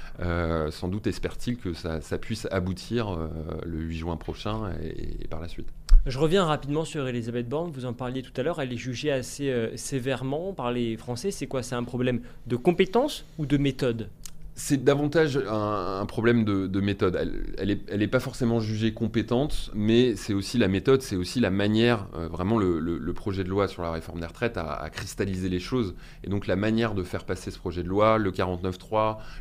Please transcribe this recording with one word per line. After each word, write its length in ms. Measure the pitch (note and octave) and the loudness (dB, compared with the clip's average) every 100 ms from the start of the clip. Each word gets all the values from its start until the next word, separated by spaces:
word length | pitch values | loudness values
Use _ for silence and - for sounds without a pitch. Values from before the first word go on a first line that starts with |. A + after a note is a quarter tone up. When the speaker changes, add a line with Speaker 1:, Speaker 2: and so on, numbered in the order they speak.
| - - | -4 -4
Speaker 1:
euh, 500 | F2 E2+ E2+ E2 D#2 | -2 0 2 0 0
sans 180 | - F2+ | -2 -4
doute 180 | G2+ G#2 | -2 -2
espèrent-ils 500 | F2+ E2+ - - - | -2 -4 -4 -4 -4
que 160 | F#2 | -4
ça, 280 | E2 E2+ D#2+ | -4 -4 -4
ça 180 | - F#2 | -4 -6
puisse 280 | - A2 - | -4 -6 -4
aboutir, 600 | F#2+ F2+ F#2 - A#2 G#2+ | -2 -2 -4 -2 -2 -2
euh, 180 | F2 D#2+ D#2 D#2 D#2+ | -2 -4 -6 -6 -6
le 140 | E2+ D#2+ | -6 -4
huit 180 | E2 D#2+ | -4 -4
juin 200 | E2 E2 | -4 -6
prochain 560 | - D#2+ G#2+ A2 G#2+ D#2+ | -6 -8 -6 -4 -4 -6
et, 420 | D#2+ - - - | -6 -6 -6 -6
et 40 | - | -6
par 120 | D#2+ | -6
la 80 | E2+ | -6
suite. 200 | - - - - - | -8 -8 -4 10 10
Speaker 2:
Je 140 | - B2+ | 10 4
reviens 260 | D#3 F#3+ | 4 4
rapidement 400 | E3+ D3 C3 D3 | 4 2 0 -2
sur 220 | D#3+ D#3+ C3 | -2 -2 -2
Elisabeth 420 | A#2+ A2+ A#2+ A#2+ | -2 -2 -4 -2
Borne, 220 | C#3+ F3 | -2 -4
vous 160 | C3+ B2 | -6 -6
en 60 | |
parliez 300 | A#2 B2 B2+ | -6 -4 -6
tout 100 | B2+ - | -6 -2
à 60 | |
l'heure, 180 | C3 E3+ | -2 -2
elle 120 | C3 | -2
est 40 | A#2+ | -4
jugée 360 | B2+ A#2 D3 | -6 -4 0
assez, 380 | C3+ B2 - C#3+ | 0 -2 -4 0
euh, 240 | B2 A2+ A#2+ | 0 0 -4
sévèrement 760 | - C#3 B2 B2+ C3 C#3+ F#3 | -4 -2 0 -2 -2 -4 -4
par 200 | F#3 A#2+ | -4 -2
les 240 | B2 A#2 A2+ | 0 0 -2
Français. 340 | - A#2+ G3 | -6 -6 -4
C'est 160 | G3 C#3 | -4 -4
quoi ? 160 | C3+ | -4
C'est 140 | A#2 B2 | -4 -4
un 80 | |
problème 360 | A#2+ B2 B2 B2 - - - | -4 0 0 0 -4 -12 -4
de 100 | B2 | 0
compétence 680 | - E3+ F#3+ A#3 C#4+ - - - | 2 4 4 4 2 -2 -10 -6
ou 80 | C#3+ | 0
de 100 | C#3+ | 2
méthode ? 520 | C#3 B2+ C3 A#2 G2+ - - - - | 2 2 0 0 -6 -10 -12 -10 -12
Speaker 1:
C'est 300 | - - C#3 | -8 0 2
davantage 540 | B2+ C#3 D3 E3 D#3 C3+ | 4 4 4 4 4 2
un, 640 | G2 G#2+ G#2 G#2 F2+ F#2+ | 0 0 0 0 0 -2
un 20 | |
problème 400 | G#2 - A2+ A#2+ | -2 2 6 6
de, 220 | G#2+ G2 F#2+ | 6 2 2
de 140 | F#2+ | 0
méthode. 340 | G2+ G2 G2 D#2+ | 0 2 2 2
Elle, 360 | C#2+ G1+ - - | 0 -2 -4 -2
elle 140 | G2 | 0
est, 100 | G2+ - | 0 0
elle 140 | G2+ | 0
est 40 | G#2 | 2
pas 140 | C3 | 0
forcément 400 | B2+ - A#2+ A#2 | 0 -2 2 2
jugée 320 | G#2+ G#2+ A2+ | 0 0 0
compétente, 800 | A2 A2+ A2+ G#2 A#2+ D3+ - - | 0 -2 0 0 0 2 0 -2
mais 400 | G#2+ G#2+ A2+ B2 | -2 4 6 6
c'est 200 | G2+ - | 2 -2
aussi 240 | G2+ G2 A#2 | -2 0 2
la 100 | G2+ | 2
méthode, 320 | F#2+ F#2+ C3+ | 4 4 4
c'est 160 | C3+ F#2+ | 4 -4
aussi 240 | F2+ - | -2 0
la 80 | G#2+ | 2
manière, 580 | F#2+ G2+ G#2+ A#2 A#2 F#2+ | 2 2 4 4 2 -2
euh, 140 | - E2 | -8 -6
vraiment 300 | E2 F2+ A2+ | -2 0 2
le, 200 | F#2 E2 | 2 2
le, 200 | E2 D#2+ | 0 -2
le 140 | D2 | -4
projet 300 | E2+ - F#2+ | -4 -4 -2
de 40 | F2+ | 0
loi 180 | G2 F#2+ | 0 0
sur 160 | - | 0
la 80 | E2+ | -4
réforme 300 | D#2+ - E2 | -4 -6 -8
des 60 | E2+ | -8
retraites 320 | - A#2 A#2 | -4 -4 -2
a, 160 | D#2 | -4
a 160 | C#2+ D#2 | -6 -8
cristallisé 580 | - G2 - G2 F#2 F#2 | -8 -8 -4 -4 -2 -2
les 100 | F2+ | -2
choses. 360 | - B2+ G#2 - - - | -2 -2 -2 -6 -14 -12
Et 60 | - | -4
donc 180 | G2 G#2 | -4 0
la 100 | F#2 | 0
manière 360 | G#2+ A2 A#2 | 2 2 0
de 100 | G#2 | -2
faire 220 | F2 F#2+ | -4 -6
passer 260 | - F#2 - | -6 -6 -8
ce 80 | - | -8
projet 240 | F#2 F2 | -6 -4
de 60 | F2 | -2
loi, 300 | G2 G#2+ A2 | 4 4 4
le 120 | G2 | 2
quarante-neuf 460 | F2+ F2+ F2+ F#2 F2+ | 0 0 -2 -4 -6
trois, 440 | - G#2+ A2 A2 - - | -2 0 0 -2 -8 -8